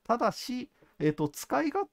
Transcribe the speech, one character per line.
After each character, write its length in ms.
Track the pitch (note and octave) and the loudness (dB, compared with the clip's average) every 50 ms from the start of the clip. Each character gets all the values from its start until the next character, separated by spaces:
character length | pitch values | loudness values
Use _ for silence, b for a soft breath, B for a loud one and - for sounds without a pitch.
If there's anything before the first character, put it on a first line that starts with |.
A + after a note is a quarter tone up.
| b | b
た 140 | - A3+ A#3+ | 0 0 2
だ 140 | - G#3 | 2 0
し、 380 | - - - - B3 B3+ - - b b b b b b | 0 -2 -6 -6 -6 -6 -8 -10 b b b b b b
え 100 | D3 D3+ | 0 2
っ 40 | D3+ | 2
と、 140 | - D3+ D3 | 2 0 -2
使 360 | - - - - - C4+ D#4+ | -2 -6 -6 0 0 2 2
い 40 | D4 | 2
勝 180 | - G4 G4 - | 0 -2 -2 -2